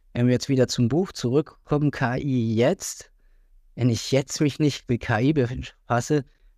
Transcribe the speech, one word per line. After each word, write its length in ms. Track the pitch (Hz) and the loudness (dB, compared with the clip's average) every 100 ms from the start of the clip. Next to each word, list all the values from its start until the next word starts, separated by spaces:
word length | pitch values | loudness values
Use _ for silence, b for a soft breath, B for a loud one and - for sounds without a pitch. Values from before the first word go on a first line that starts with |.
| _ | _
wenn 120 | 120 123 | 0 2
wir 60 | |
jetzt 160 | 123 - | 2 0
wieder 180 | 131 123 | 2 2
zum 220 | - 117 | 2 2
Buch 240 | 156 190 | 2 -2
zurückkommen, 800 | - 120 139 - - - 147 147 | -4 0 0 0 -6 -4 0 0
K 260 | - 123 127 | 0 -2 -2
I 380 | 139 127 113 | -2 0 0
jetzt, 560 | 110 123 - - - - _ _ _ _ _ _ | 2 2 0 -6 -12 -16 _ _ _ _ _ _
wenn 160 | - 123 | 0 0
ich 220 | 113 - | 0 0
jetzt 280 | 135 139 - | -2 0 -2
mich 180 | 151 - | -2 2
nicht 300 | 151 - - | 0 0 -4
mit 140 | 117 | -4
K 180 | - 110 | -2 0
I 140 | 135 | 2
befasse, 920 | 156 120 131 123 - - 120 - 151 - _ _ | 0 -2 -4 -12 -12 -4 -2 0 -2 -2 _ _